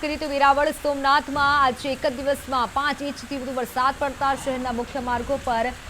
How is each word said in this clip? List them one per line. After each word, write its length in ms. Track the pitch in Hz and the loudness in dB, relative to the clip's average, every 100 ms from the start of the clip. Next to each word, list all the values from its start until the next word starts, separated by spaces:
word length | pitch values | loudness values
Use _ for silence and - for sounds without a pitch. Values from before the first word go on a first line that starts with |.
કરીએ 160 | 302 302 | -2 -2
તો 120 | 302 | -2
વેરાવળ 420 | 277 277 277 302 | 4 6 6 4
સોમનાથમાં 920 | 294 294 277 269 294 285 285 277 285 | 0 -2 0 4 4 2 2 4 4
આજે 280 | 262 240 285 | 4 2 -4
એક 140 | 262 294 | -2 -2
જ 100 | 247 | -2
દિવસમાં 520 | 277 269 - 254 226 | -2 -2 -2 -2 0
પાંચ 300 | 269 285 269 | 0 -2 -2
ઇંચથી 340 | 285 - 240 277 | -6 -8 -8 -8
વધુ 160 | 254 | -4
વરસાદ 420 | 254 240 254 262 277 | -4 -4 0 0 2
પડતા 360 | 285 262 277 | -2 0 0
શહેરના 380 | 269 269 254 254 | 0 -2 -4 -4
મુખ્ય 280 | 233 240 269 | -4 -4 -6
માર્ગો 400 | 240 240 233 269 | -4 -2 -2 -2
પર 280 | 262 226 240 247 | 0 0 -2 -4